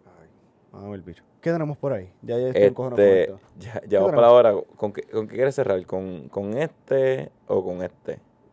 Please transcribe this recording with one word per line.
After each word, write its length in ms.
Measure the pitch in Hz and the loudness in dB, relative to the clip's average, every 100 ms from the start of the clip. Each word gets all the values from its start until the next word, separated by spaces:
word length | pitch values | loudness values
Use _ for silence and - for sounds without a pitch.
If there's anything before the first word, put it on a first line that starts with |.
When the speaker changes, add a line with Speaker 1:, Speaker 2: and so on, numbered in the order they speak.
Speaker 1:
Ay, 240 | _ 85 82 _ _ _ _ | _ _ _ _ _ _ _
vamos 140 | 98 101 | -18 -16
a 40 | |
ver 80 | 98 | -14
el 40 | |
bicho. 220 | 87 85 _ _ | -16 -20 _ _
¿Qué 100 | 165 | -6
tenemos 240 | 165 151 143 | -4 -6 -6
por 160 | 143 | -6
ahí? 180 | 107 92 _ | -6 -10 _
Ya, 160 | - 123 | -6 -4
ya 100 | 127 | -2
estoy 140 | 131 | 4
encojonado 320 | 101 - 135 117 | 2 2 -4 4
con 80 | 101 | 4
Speaker 2:
Este, 160 | 92 85 | 6 2
Speaker 1:
esto. 80 | 95 _ - | -6 _ -20
Speaker 2:
ya, 160 | 104 | -14
ya 60 | 113 - | -12 -2
Speaker 1:
¿Qué 80 | 101 | 0
Speaker 2:
vamos 140 | 196 | 2
para 160 | 139 117 | 6 8
Speaker 1:
tenemos? 180 | 123 117 | 8 6
Speaker 2:
ahora. 120 | 98 - - | 2 -6 -10
¿Con 160 | 104 | -8
qué, 100 | - | -8
con 240 | - 110 107 | -8 -8 -6
qué 60 | 107 | -2
quieres 180 | 135 | -2
cerrar? 300 | 135 104 95 87 | -2 -2 -4 -4
¿Con, 420 | 92 95 87 65 | -8 -8 -12 -12
con 280 | 101 101 120 | -10 -8 -6
este 760 | 160 - - 135 131 131 147 _ - | -8 -10 -4 0 0 -2 -8 _ -6
o 160 | 98 | -4
con 180 | 92 90 | -4 -8
este? 380 | 90 - - - _ _ _ | -10 -12 -14 -14 _ _ _